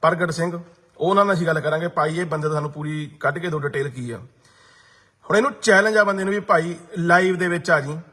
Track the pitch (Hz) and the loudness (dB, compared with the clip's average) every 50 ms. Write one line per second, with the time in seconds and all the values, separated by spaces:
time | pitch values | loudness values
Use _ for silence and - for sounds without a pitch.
0 | - 160 175 165 180 170 156 160 165 175 170 175 170 - - _ _ _ _ - | 2 2 2 2 -2 -4 -2 -4 -4 -4 -4 -8 -14 -16 -20 _ _ _ _ -4
1 | 156 175 196 196 202 202 196 165 170 165 160 156 135 151 156 156 170 170 170 - | 0 2 4 4 4 4 2 0 2 0 0 0 0 -2 -2 -2 -2 -4 -2 -2
2 | 151 156 160 170 180 165 151 156 151 151 156 151 147 151 147 147 151 151 151 156 | -2 -2 0 -4 -4 -4 -4 -4 -4 -2 -2 -2 -4 -6 -8 -8 -8 -6 -6 -6
3 | 151 147 147 - - 139 139 175 165 180 160 151 131 143 - 143 135 143 123 131 | -8 -10 -14 -4 -4 -4 -4 -2 -6 -6 -6 -4 -6 -4 -4 -4 -6 -6 -6 -10
4 | 123 120 117 104 - - _ _ _ _ _ _ _ _ _ _ _ _ _ _ | -10 -10 -10 -12 -14 -20 _ _ _ _ _ _ _ _ _ _ _ _ _ _
5 | _ _ _ _ _ - 165 208 240 277 - - - 220 202 190 202 220 214 214 | _ _ _ _ _ 0 2 2 2 2 -2 -2 2 4 6 6 6 4 4 4
6 | 208 202 196 190 190 190 196 208 190 - 196 165 160 170 175 165 - - - 180 | 4 2 2 -2 -2 -2 -2 -4 0 2 2 2 2 -2 -6 -10 -14 -12 -6 -4
7 | 170 170 170 180 185 185 185 175 180 180 175 170 - - 170 151 135 139 151 160 | 2 4 4 4 4 4 2 0 0 -2 -2 -2 0 2 2 2 2 -2 -8 -10
8 | 165 - | -10 -16